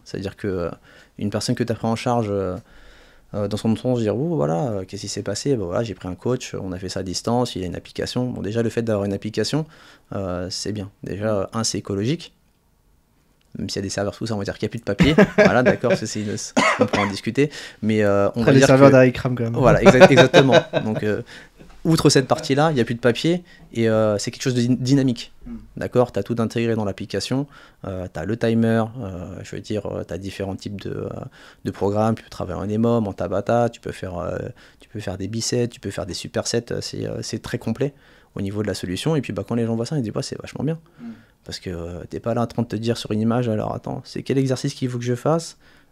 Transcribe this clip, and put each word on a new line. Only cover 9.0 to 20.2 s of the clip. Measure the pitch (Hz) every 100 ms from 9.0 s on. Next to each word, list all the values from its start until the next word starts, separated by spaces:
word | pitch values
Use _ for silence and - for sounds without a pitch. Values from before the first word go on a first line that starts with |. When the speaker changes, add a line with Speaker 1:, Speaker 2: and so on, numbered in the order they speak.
| 101
Speaker 1:
une |
application, | 98 110 113 107 143 160 - - - -
euh, | 101 92 90 90
c'est | - 98
bien. | 104 101 -
Déjà, | - 92 110 104
euh, | 92
un, | 117
c'est | 110 101
écologique. | - 98 110 165 - _ _ _ _ _ _ _ _ _ _ _ _ -
Même | 101
s'il | 101
y |
a |
des | 95
serveurs, | - 101 -
tout | 113
ça, |
on | 104
va | 98
dire | -
qu'il | 107
n'y |
a |
plus | 113
de |
papier. | - 101 143 160 196
Speaker 2:
<laughs> | -
Speaker 1:
Voilà, | 202 113
d'accord, | 196 - 120 190
ça, | 110
c'est | 107
une... | 104 95 - - 640 -
on | 180
pourra | 107
en | 101
discuter. | 98 117 135 147 - - -
Mais, | 104 107
euh, | 101 101 101
on | 120
Speaker 2:
Après, | 117
Speaker 1:
va |
Speaker 2:
les | 135
Speaker 1:
dire | 135
Speaker 2:
serveurs | 135 139
Speaker 1:
que |
Speaker 2:
derrière, | 131 127
ils |
crament | - 131 120
quand |
même. | 117
Speaker 1:
Voilà, | 117 120 104
exact-, | - 127 -
Speaker 2:
<laughs> |
Speaker 1:
exactement. | 135